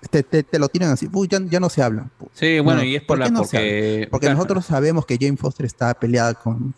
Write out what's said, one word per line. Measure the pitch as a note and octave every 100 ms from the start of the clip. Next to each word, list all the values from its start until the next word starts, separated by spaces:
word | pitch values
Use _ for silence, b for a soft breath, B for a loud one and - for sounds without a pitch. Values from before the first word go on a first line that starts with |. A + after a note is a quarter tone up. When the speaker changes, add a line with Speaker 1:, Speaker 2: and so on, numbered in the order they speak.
| -
Speaker 1:
te, | D#3
te, | C3+ D#3+
te | D3 D#3+
lo | C#3+
tiran | F3 F3+
así, | C3 -
"Uy, | F#3+ F#3+
ya, | G3 F#3
ya | F3
no | F3+
se | -
hablan". | B2 A2 B2+ - -
Speaker 2:
Sí, | - D#3 D#3+
bueno, | D3+ D#3+
Speaker 1:
No, | C3
Speaker 2:
y | C#3
es |
por | -
Speaker 1:
¿por | C#3+
Speaker 2:
la, | B2+
Speaker 1:
qué |
no | A3
se | G2+ A2+
Speaker 2:
porque, | G#2+ G#2 G#2+ G#2+
Speaker 1:
hablan? | A2
Porque | C3 C#3+
Speaker 2:
claro. | C#3
Speaker 1:
nosotros | F#3+ F#3+ F3
sabemos | D3 D3 E3 -
que | B2
Jane | C#3 C#3
Foster | C3+ - C3
está | - A#2+
peleada | A#2+ A#2 A#2+ A#2
con, | A2+ A2+ A#2 C3